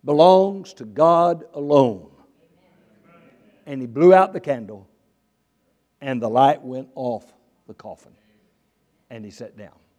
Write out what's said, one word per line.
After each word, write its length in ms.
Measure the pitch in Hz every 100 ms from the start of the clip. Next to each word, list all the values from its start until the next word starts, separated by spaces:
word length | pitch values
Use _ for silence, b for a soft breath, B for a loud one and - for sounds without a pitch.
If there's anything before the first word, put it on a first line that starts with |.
belongs 680 | 143 147 175 185 196 196 175 -
to 100 | 110
God 600 | 104 160 170 175 165 -
alone. 560 | 147 143 147 127 95 - _ _ _ _ _ _ _ _ _ _ _ _ _ _ _ -
And 160 | 135
he 60 | 123
blew 260 | 120 175
out 200 | 185 190
the 60 | 190
candle, 480 | - 127 104 104 101 _ _ _ _ _ _ _ _ _ _ _
and 200 | 139 123
the 80 | 110
light 340 | 120 135 147
went 260 | 131 127 131 -
off 300 | 127 110 _ _ _ _ -
the 60 |
coffin, 400 | 107 107 82 _ _ _ _ _ _ _ _ _ _ _
and 140 | 117
he 80 | 107
sat 260 | - 110 -
down. 200 | 95 _ _